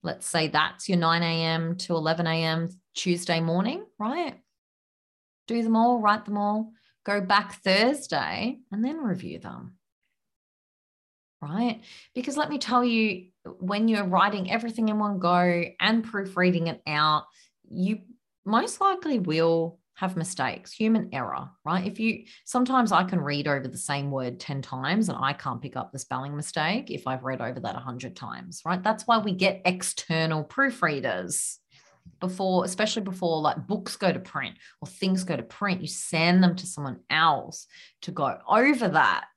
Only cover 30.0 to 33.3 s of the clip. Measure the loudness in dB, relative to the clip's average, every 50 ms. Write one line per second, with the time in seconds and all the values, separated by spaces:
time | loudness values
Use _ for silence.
30 | -4 -2 0 2 2 2 0 -2 -4 -6 0 2 2 2 2 0 0 0 0 0
31 | -2 -2 -2 -2 -4 -4 -4 -4 -4 -6 -8 -12 _ _ _ _ _ _ _ _
32 | _ -20 -12 _ -6 -4 -2 0 0 2 4 2 2 2 0 0 0 0 0 -2
33 | -4 -6 -6 -2 0 0